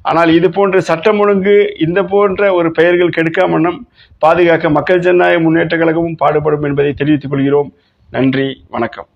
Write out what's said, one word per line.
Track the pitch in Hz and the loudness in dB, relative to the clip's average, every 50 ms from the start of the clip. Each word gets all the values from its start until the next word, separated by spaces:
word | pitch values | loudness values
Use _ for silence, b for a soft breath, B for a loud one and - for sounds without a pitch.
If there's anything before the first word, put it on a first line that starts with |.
ஆனால் | _ - 156 160 170 165 160 | _ -2 0 0 2 4 2
இது | 175 175 180 | 2 2 0
போன்ற | 175 190 202 196 185 190 | 0 0 0 2 0 0
சட்டம் | - - 165 160 - 220 214 208 | 0 0 -4 0 0 0 0 2
ஒழுங்கு | 202 208 202 196 185 202 202 208 202 202 - - | 2 2 0 0 2 2 2 2 2 0 -2 -2
இந்த | 165 156 175 196 190 | -2 0 0 -2 -2
போன்ற | 175 196 202 202 202 185 185 202 202 185 | 0 0 0 0 0 0 0 0 0 0
ஒரு | 175 170 165 | 0 0 0
பெயர்கள் | 165 - 165 175 180 175 180 170 160 | 0 2 2 2 2 2 0 0 0
கெடுக்காமன்னும் | 170 160 165 165 190 180 175 165 160 160 175 175 - 240 b b b b b b _ | -2 -2 -2 0 0 0 0 0 0 0 -2 -4 -6 -14 b b b b b b _
பாதுகாக்க | - 156 170 170 175 170 165 165 170 165 | 2 2 4 4 2 2 2 2 0 0
மக்கள் | 151 151 143 - 180 180 | 0 0 0 0 0 0
ஜனநாயக | 175 180 180 180 175 175 175 175 | 2 2 2 2 2 2 2 2
முன்னேற்ற | 165 160 160 165 165 165 175 | 2 0 0 0 0 -2 -2
கழகமும் | 160 165 165 160 165 170 170 165 | 0 0 0 0 -2 -4 -4 -4
பாடுபடும் | - 147 147 151 151 147 151 151 147 147 | -2 -2 0 0 0 0 0 -2 -2 -2
என்பதை | 143 143 143 143 147 139 | -4 -2 0 -2 -2 -2
தெரிவித்துக் | - 139 147 151 143 143 139 | -2 0 0 0 0 -2 -6
கொள்கிறோம். | 143 139 135 139 139 143 143 135 _ _ _ _ _ _ _ _ | -4 -2 0 0 0 0 -2 -4 _ _ _ _ _ _ _ _
நன்றி, | - 123 127 135 131 135 135 135 131 - - _ | -4 -2 0 0 0 -2 -4 -6 -8 -12 -18 _
வணக்கம். | - - - 113 - - 95 _ _ | -6 -6 -6 -6 -8 -14 -20 _ _